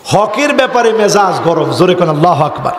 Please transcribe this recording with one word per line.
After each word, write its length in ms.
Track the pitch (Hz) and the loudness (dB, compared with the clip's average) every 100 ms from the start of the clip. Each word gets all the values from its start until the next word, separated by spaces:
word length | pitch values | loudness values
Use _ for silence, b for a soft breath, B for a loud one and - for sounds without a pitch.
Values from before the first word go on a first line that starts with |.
হকের 500 | - 180 214 214 285 | 0 0 0 -2 -2
ব্যাপারে 400 | 254 262 247 233 | 0 0 2 0
মেজাজ 480 | 220 208 185 190 160 | 2 2 2 0 0
গরম, 280 | 165 165 143 | -2 0 -2
জোরে 240 | 127 175 175 | 0 2 2
কোন 140 | 165 | 0
আল্লাহু 340 | 151 175 151 | 2 2 2
আকবার। 300 | 147 - 131 | -2 -2 -6